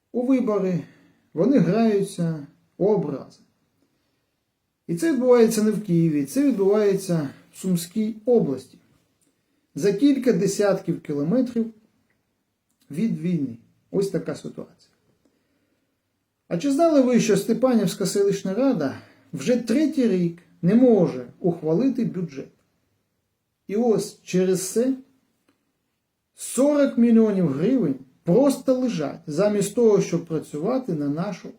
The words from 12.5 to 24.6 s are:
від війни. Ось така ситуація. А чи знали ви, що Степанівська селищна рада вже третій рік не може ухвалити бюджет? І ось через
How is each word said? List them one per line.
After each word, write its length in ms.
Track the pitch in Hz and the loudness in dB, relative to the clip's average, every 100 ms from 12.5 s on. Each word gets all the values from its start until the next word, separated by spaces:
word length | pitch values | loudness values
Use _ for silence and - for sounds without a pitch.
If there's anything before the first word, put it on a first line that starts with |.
| _ _ _ - | _ _ _ -14
від 280 | 143 226 160 | -6 -4 -2
війни. 380 | 165 170 131 113 _ _ _ | -2 -2 -4 -8 _ _ _
Ось 180 | 175 196 | -4 -2
така 260 | 160 - 143 | -4 -6 -10
ситуація. 520 | - - - _ _ _ _ _ _ _ _ _ _ _ _ _ _ _ _ _ - | -12 -14 -18 _ _ _ _ _ _ _ _ _ _ _ _ _ _ _ _ _ -8
А 100 | 170 | -4
чи 140 | 285 | -2
знали 300 | 277 339 294 | 2 4 4
ви, 180 | 247 233 | 4 2
що 180 | - 190 | 2 0
Степанівська 680 | - 226 262 233 185 - 180 | 0 0 2 2 0 -2 -4
селищна 480 | 202 202 190 190 | 0 0 -2 -4
рада 440 | 196 269 185 135 107 - _ _ | -2 0 0 -2 -6 -16 _ _
вже 240 | - 135 247 | -8 -2 -2
третій 500 | - 240 311 311 233 | 0 0 0 0 0
рік 340 | 185 170 170 _ _ | 0 -2 -4 _ _
не 140 | 170 226 | 2 4
може 520 | 254 214 160 - - - | 6 4 2 -2 -12 -6
ухвалити 640 | 180 170 156 170 269 262 185 | -4 -2 -2 0 0 -2 -4
бюджет? 460 | 156 175 135 - _ _ _ _ _ _ _ _ _ _ _ - | -4 -8 -10 -16 _ _ _ _ _ _ _ _ _ _ _ -8
І 80 | 202 | -2
ось 440 | 240 190 - - | 0 0 -2 -12
через 480 | - 180 185 175 | -4 -2 0 0